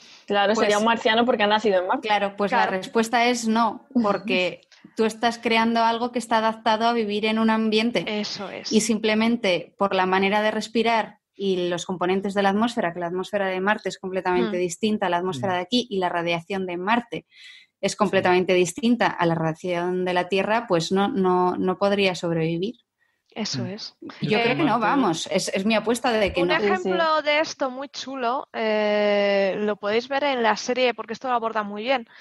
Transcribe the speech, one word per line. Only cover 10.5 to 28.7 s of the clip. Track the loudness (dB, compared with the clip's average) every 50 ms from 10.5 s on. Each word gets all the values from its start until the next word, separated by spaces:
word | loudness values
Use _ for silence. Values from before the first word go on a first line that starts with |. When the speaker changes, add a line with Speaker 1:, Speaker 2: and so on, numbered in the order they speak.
Speaker 2:
respirar | -2 -2 -4 -4 -2 0 0 2 2 0 0 -4 -8 _ _ _ _
y | -6 -2 -2 0 0 -2 -2
los | -4 -4 -6
componentes | -6 -6 -2 -2 0 0 0 -2 -2 0
de | 0 2
la | 2
atmósfera, | 2 2 0 0 0 -2 -2 -2 -2
que | -4
la | -6 -6
atmósfera | -4 -6 -6 -4 -4 -4 -2 -2
de | -2 -2
Marte | 0 0 0 0 -2 -8
es | -8 -8
completamente | -8 -8 -6 -4 -2 0 0 0 0 0 -2 -2
Speaker 3:
Mm. |
Speaker 2:
distinta | -2 -4 -4 -2 -2 0 0 0 0
a | 0
la | 0 0
atmósfera | -2 -2 -4 -4 -2 -2 -2
Speaker 4:
Mm. |
Speaker 2:
de | -2
aquí | -2 -2 -2 -2 -2 -2
y | -2 -2
la | -2 -2
radiación | -2 -2 -2 -2 -2 -2 -4 -4 -6 -6 -4
de | -4 -6
Marte | -4 -2 0 0 0 -2 -4 -8 -12 -12 _ _ -20 -20 -20 -20 -20 -20 _ _ _
es | -4 -4 -2
Speaker 3:
Sí. | 0
Speaker 2:
completamente | 0 2 2 2 4 4 4 2 4 4 4
distinta | 2 2 2 0 -2 0 0 2 2 2 0
a | 0 0 0
la | 0 2
radiación | 0 0 -2 -2 -4 -4 -4 -4 -2 -2 -2 -2 -2 0
de | 0 0
la | 0 0 0
Tierra, | 0 0 0 2 0 -2 0 0
pues | 0 0 0 0
no, | 0 0 0 0
no, | 0 2 2 2 4 4 2 2 0
no | 0 -2 -2 -2 0
podría | 0 0 2 2 2 2 0
sobrevivir. | 0 -2 -2 0 0 0 0 -2 -2 -4 -4 -6 _ _ _ _ _ _ _ _ _ _ _
Speaker 3:
Eso | -12 -8 -8 -6 -4 -6 -6
Speaker 4:
Mm. | -6
Speaker 3:
es. | -8 -10 -14 -16 -18 _ -18 -18 -12 -6
Speaker 2:
Yo | -4 0 0 2
Speaker 3:
Eh, | 2
Speaker 2:
creo | 2 0 2
que | 2
no, | 2 2 2
Speaker 4:
Marte | 2 2
Speaker 2:
vamos, | 2 2 2 0 0 -2 -4 -2
es, | -2 -2 -2 -2
es | -2 -2 0
mi | 0 0
apuesta | 0 0 0 -2 -2 0 0
de | 0 2 0 0 0
que | 0
Speaker 3:
un | 0 2
Speaker 2:
no. | 2
Speaker 1:
Sí, | 2
sí. | 2 2
Speaker 3:
ejemplo | 0 0 0 0 0 2 2 2 0 0
de | 0 2 2 2
esto | 0 0 -2 -4 -6 -6
muy | -4 -6 -12 -12
chulo, | -12 -12 -12 -10 -8 -4 -2 -2 -2 -4 -6 -8
eh, | -6 -4 -2 0